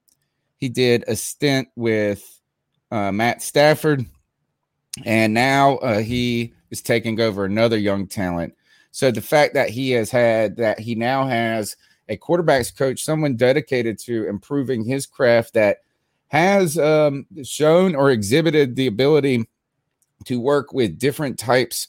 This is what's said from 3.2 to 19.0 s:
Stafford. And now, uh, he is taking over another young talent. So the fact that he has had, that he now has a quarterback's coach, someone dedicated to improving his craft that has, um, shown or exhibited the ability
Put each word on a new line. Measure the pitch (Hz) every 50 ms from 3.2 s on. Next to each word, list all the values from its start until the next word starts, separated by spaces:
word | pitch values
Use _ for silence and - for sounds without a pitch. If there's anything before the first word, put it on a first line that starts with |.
| 113 120 - -
Stafford. | - - - 147 147 151 156 - - 156 151 135 120 - - _ _ _ _ _ _ _ _ _ _ _ _ _ _ _ - - -
And | 117 110 110 110 110 107
now, | 117 127 135 135 139 139 139 139 -
uh, | - 131 107 104
he | 110 107 123 123 123 123 120 117 117 117 - _ _ _
is | - - -
taking | - 123 117 110 117 110 104
over | 117 113 98 98 101
another | 95 101 110 113 120 113 110
young | 101 101 98 98 98
talent. | 92 - 110 95 90 87 85 82 - - _ _ _ _ _ _ _
So | _ - - 131
the | 117 117
fact | 107 - 165 151 147 - -
that | 143 127 135
he | 110 123 135 131
has | 127 120 110 -
had, | - 123 120 117 113 110 110 104 92 104
that | 117 107 104 -
he | 107 117 117
now | 110 117 123 135 135 135
has | 135 127 117 117 113 113 113 107 101 - _ _ _ _ _ _ -
a | 110 -
quarterback's | - - 165 175 175 160 147 131 117 -
coach, | - - 139 135 123 - -
someone | - 156 156 156 147 131
dedicated | 113 127 123 135 151 151 - 135 123 117 113 104 -
to | - - 120 113 107 80
improving | 104 98 - _ 143 143 135 120 131 113 110
his | 113 135 139 135 -
craft | _ - 120 120 117 117 113 - _
that | 113 107 101 95 - _ _ _ _ _ _ _ _ _ _
has, | - 147 170 190 202 202 190 170 143 165
um, | 147 151 156 151 151 147 139 139 - _ - - 131
shown | - - - 147 151 160 175 185 190 165
or | 135 139 139
exhibited | 131 110 101 98 120 160 160 165 151 151 143 127 120
the | 127 131
ability | 127 101 101